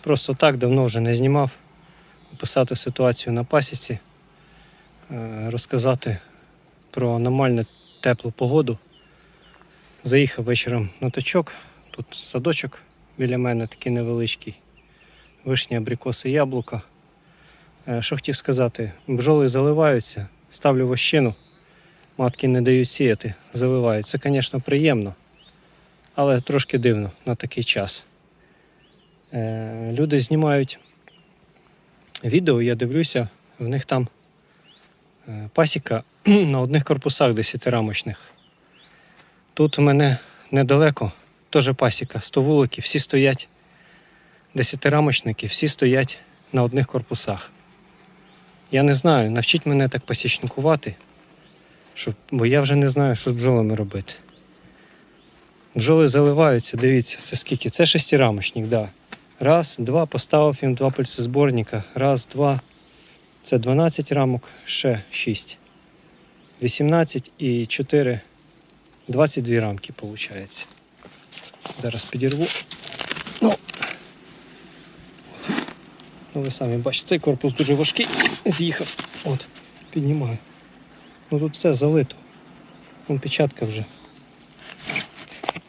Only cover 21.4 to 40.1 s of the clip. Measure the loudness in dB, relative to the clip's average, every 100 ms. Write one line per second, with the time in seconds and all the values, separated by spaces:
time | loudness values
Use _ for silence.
21.4 | _ _ _ _ _ _ _ -2 -2 0
22.4 | 0 2 4 4 2 0 0 0 -4 -12
23.4 | -10 -2 0 2 2 0 -2 -4 -2 -2
24.4 | -2 -6 -2 2 2 2 -2 -8 _ _
25.4 | _ _ _ _ _ _ _ 0 2 2
26.4 | 2 -2 0 0 2 2 -2 -6 -6 -6
27.4 | -6 -4 -4 -2 -4 -6 -12 _ _ _
28.4 | _ _ _ _ _ _ _ _ _ -6
29.4 | -6 -6 -8 -8 -6 -2 2 2 2 2
30.4 | 2 2 0 -6 _ _ _ _ _ _
31.4 | _ _ _ _ _ _ _ -8 0 2
32.4 | 2 2 2 0 -2 -2 -2 -2 -4 -8
33.4 | _ -10 -4 -4 -2 -2 -2 -8 _ _
34.4 | _ _ _ _ -20 _ _ _ -14 -12
35.4 | -4 0 0 0 -4 -6 -6 _ 4 6
36.4 | 6 2 2 0 2 0 0 2 2 2
37.4 | -2 -4 -2 0 0 -4 -6 -10 -14 -20
38.4 | _ _ _ _ _ _ _ -20 _ _
39.4 | _ 0 2 4 4 6 4